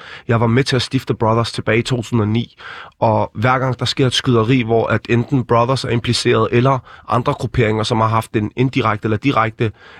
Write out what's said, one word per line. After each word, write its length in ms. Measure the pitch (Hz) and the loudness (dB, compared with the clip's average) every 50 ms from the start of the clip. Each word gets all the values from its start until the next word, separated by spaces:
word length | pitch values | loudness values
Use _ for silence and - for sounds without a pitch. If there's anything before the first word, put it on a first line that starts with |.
| - - - - - | -20 -20 -20 -10 -4
Jeg 120 | - 117 110 | -2 0 2
var 60 | 120 | 2
med 160 | 113 113 123 131 | 2 2 2 2
til 120 | - 135 | 2 0
at 60 | 123 | -2
stifte 320 | - - - 131 - - 120 | -2 -2 -4 -4 -2 -2 -2
Brothers 380 | - 117 110 113 117 113 - | 0 0 2 2 2 0 -2
tilbage 280 | - - - - 110 117 | -6 -6 -2 0 0 0
i 20 | |
to 140 | 117 - 131 | 0 0 -4
tusind 260 | 120 110 - 120 117 | -4 -2 -2 0 0
og 60 | 104 | 0
ni, 280 | 104 107 117 120 - _ - - - - - - - - _ | 0 0 -2 -2 -4 _ -18 -18 -16 -16 -16 -18 -20 -4 _
og 320 | - 113 107 107 101 - - | 0 2 2 2 0 -2 -4
hver 240 | 107 110 127 127 131 | -2 0 0 0 0
gang 200 | 131 131 123 - | 0 -2 -4 -4
der 60 | 127 | -4
sker 220 | - - - 135 | -4 0 0 0
et 60 | 127 - | 0 0
skyderi, 480 | - - 135 120 113 110 110 135 131 | 0 0 2 2 2 4 2 2 2
hvor 260 | 113 110 113 113 110 | 2 2 2 0 2
at 140 | - 110 110 - - | 0 -2 -2 0 0
enten 340 | 117 117 120 - 147 131 110 | 0 0 0 0 -2 -2 0
Brothers 400 | - 117 117 120 120 135 120 - | 0 2 2 2 2 0 -2 -2
er 60 | - | -2
impliceret, 580 | 117 120 - 127 113 - - 127 117 113 110 - | -2 -2 0 -2 -2 0 0 0 2 2 2 2
eller 280 | - 120 123 135 135 127 - - - - - - | 2 2 2 2 0 -2 -4 -10 -20 -18 -6 -4
andre 240 | 107 120 123 147 135 | -2 -2 0 -2 -4
grupperinger, 500 | - - 113 - 127 117 107 107 107 104 | -4 -6 -2 0 0 2 2 0 0 -2
som 160 | - 120 110 | 0 0 0
har 80 | 113 | 2
haft 280 | 110 110 113 - - - | 2 0 0 -2 -2 -2
en 160 | 117 107 104 - | -2 -2 -2 0
indirekte 500 | - 127 135 - - 110 110 107 104 - | -2 -2 0 0 0 0 0 0 -2 -2
eller 120 | 110 107 | -2 -2
direkte, 540 | 101 - 139 131 113 113 113 107 - 120 107 - _ - - - | 0 0 0 2 2 0 0 -2 -2 -4 -4 -4 _ -16 -20 -20